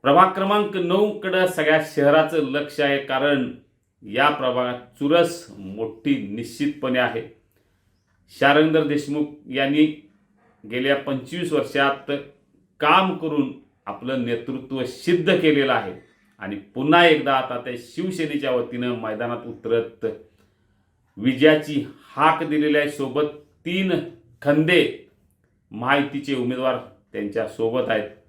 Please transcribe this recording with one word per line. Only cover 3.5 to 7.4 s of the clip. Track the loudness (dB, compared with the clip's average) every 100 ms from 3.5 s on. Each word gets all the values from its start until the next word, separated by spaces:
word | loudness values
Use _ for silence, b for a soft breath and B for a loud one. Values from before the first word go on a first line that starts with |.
| -8 _ _ _ _
या | -6 2 2
प्रभागात | 2 -2 -2 -4
चुरस | -6 -14 _ 2 4 4 -2 -14 -16
मोठी | -14 -8 -8 -6 -2 -2 -2
निश्चितपणे | -10 -10 -6 -6 -4 -2 0
आहे. | 0 -4 -10 _